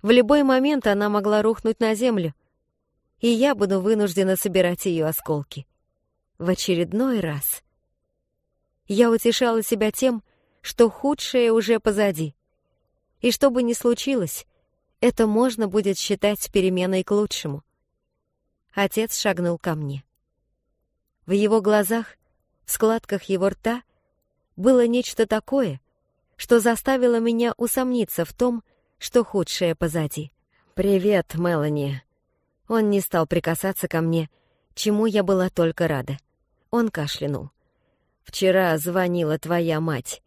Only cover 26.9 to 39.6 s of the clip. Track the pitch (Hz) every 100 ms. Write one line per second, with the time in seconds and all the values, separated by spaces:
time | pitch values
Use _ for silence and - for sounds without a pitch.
26.9 | 269 247 233 226 233 240 - 233 - 254
27.9 | 247 214 - - - 247 240 _ _ _
28.9 | _ - 247 226 202 165 - 175 165 156
29.9 | 165 151 - 151 _ _ _ _ - 190
30.9 | 196 196 202 165 156 175 165 151 147 139
31.9 | 135 _ _ _ _ _ _ _ 226 214
32.9 | 202 185 175 160 175 160 165 190 190 185
33.9 | 165 165 165 156 _ _ _ _ - 214
34.9 | 208 220 208 190 190 180 - 165 165 165
35.9 | 143 123 139 _ _ _ _ _ 233 226
36.9 | 165 147 - 147 139 143 _ _ _ _
37.9 | _ _ _ - - 190 185 185 160 165
38.9 | 180 180 175 156 151 156 175